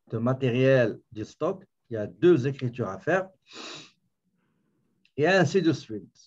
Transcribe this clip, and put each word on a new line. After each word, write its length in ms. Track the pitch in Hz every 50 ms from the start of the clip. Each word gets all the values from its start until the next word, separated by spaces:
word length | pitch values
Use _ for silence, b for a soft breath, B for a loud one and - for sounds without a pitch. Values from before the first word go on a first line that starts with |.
| _ _
de 80 | - 110
matériel 800 | 113 127 131 127 135 123 113 127 131 135 135 127 120 104 - - _ _
du 140 | - 107 107
stock. 400 | - - _ 151 170 196 - - _ _ _ _ _
Il 40 | 117
y 40 |
a 80 | 110 104
deux 420 | 101 87 95 143 180 170 131 120
écritures 420 | 143 135 - 131 120 - 120 110 95
à 100 | 95 95
faire. 300 | - 147 170 190 185 - _ _ _ B B B B B B B B B B _ _ _ _ _ _ _ _ _ _ _ _ _ _ _ _ _ _ _ _ _ _ _ _
Et 100 | 135 147
ainsi 380 | 170 190 190 165 135 - 196 160
de 100 | 165 131
suite. 420 | - - - 107 101 - - _ _ -